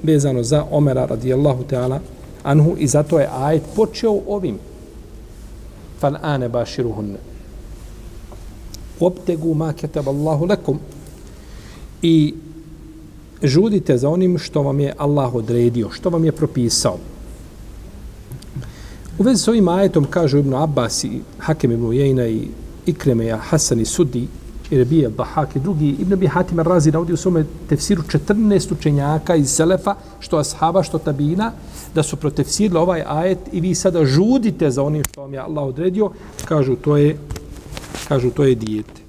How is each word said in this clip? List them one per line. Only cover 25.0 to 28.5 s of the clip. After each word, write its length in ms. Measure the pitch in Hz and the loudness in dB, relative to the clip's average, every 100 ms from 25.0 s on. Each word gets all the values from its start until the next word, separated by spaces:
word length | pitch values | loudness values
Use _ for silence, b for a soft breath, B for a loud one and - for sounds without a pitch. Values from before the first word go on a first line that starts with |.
| 127 | 2
Bahak 460 | 107 117 - 147 139 | 0 -4 -2 -2 -2
i 40 | |
drugi. 360 | 151 165 147 131 | -2 0 0 0
Ibn 140 | 185 | 0
Abi 140 | 196 180 | 2 2
Hatim 320 | 175 180 165 | 2 0 0
Ar-Razi 320 | 165 180 151 | 4 4 4
navodi 220 | 156 170 | 2 0
u 40 | 175 | 0
svome 280 | 190 170 151 - - | 2 2 0 -4 -2
tefsiru 340 | 147 - 196 | -2 2 0
četrnaest 680 | 151 147 147 208 214 | 2 -2 0 2 4